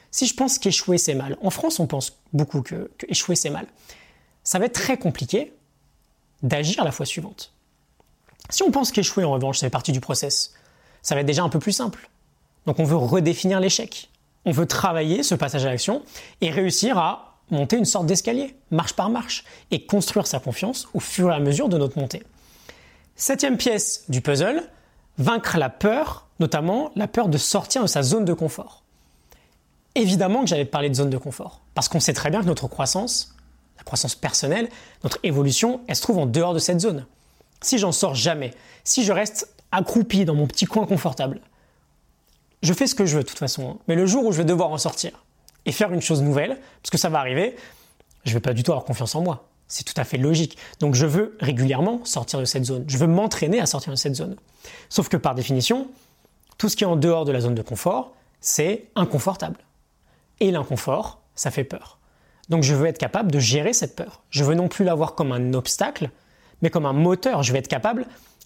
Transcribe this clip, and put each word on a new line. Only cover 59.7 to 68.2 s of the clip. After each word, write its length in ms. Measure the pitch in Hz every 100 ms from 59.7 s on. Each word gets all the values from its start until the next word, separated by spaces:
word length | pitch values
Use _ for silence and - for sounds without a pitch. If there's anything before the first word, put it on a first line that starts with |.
| _ _ _ _ _ _ -
Et 120 | 196
l'inconfort, 720 | 175 131 131 - 143 220 - _
ça 160 | - 139
fait 140 | 131
peur. 340 | 131 175 - _ _ _ _ _ -
Donc 120 | 165
je 140 | 135 143
veux 100 | 160
être 140 | -
capable 320 | 131 196 214
de 80 | 143
gérer 340 | 113 143 160
cette 220 | 247 160 -
peur. 260 | - - -
Je 140 | 139
veux 100 | 143
non 140 | 165 180
plus 180 | - 185
la 80 |
voir 220 | 160 156 -
comme 160 | 147
un 240 | 123 123 127
obstacle, 560 | 127 - 214 285 139 - _ _ _ -
mais 80 | 165
comme 160 | 170 147
un 80 |
moteur. 480 | 139 170 185 262 196
Je 100 | 120
veux 60 | 135
être 100 | -
capable 380 | 147 220 233 254 -